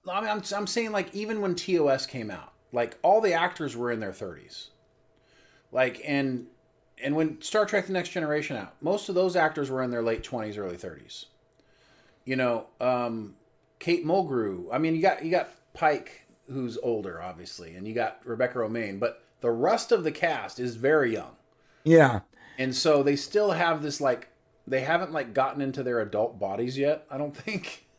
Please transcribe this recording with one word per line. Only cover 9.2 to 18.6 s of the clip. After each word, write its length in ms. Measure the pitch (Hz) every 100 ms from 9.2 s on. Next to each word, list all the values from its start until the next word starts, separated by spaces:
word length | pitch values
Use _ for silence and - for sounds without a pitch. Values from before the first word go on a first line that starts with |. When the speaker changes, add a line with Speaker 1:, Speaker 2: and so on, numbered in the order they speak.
| 185
Speaker 1:
actors 340 | 175 156 156 135
were 140 | 131
in 80 | 127
their 100 | 120
late 220 | 113 113
twenties, 340 | - 123 107 104
early 200 | 95 87
thirties. 500 | 92 76 - - - _ _ _ _ _ _ _ _ _
You 120 | - 131
know, 300 | 127 113 - _
um, 540 | 127 123 120 113 104 - _ _ _ _
Kate 260 | - 175
Mulgrew. 600 | 156 190 170 127 104 90 87
I 60 | 156
mean, 160 | 160
you 80 | 165
got, 220 | 185 151
you 60 | 160
got 180 | 175 - - _
Pike, 520 | - 160 139 - - _ _ -
who's 280 | 135 123 117
older, 380 | 127 110 98 82
obviously, 520 | 90 85 87 - 82
and 120 | 87 104
you 60 |
got 260 | 113 110 -
Rebecca 340 | - 113 123
Romijn, 400 | 127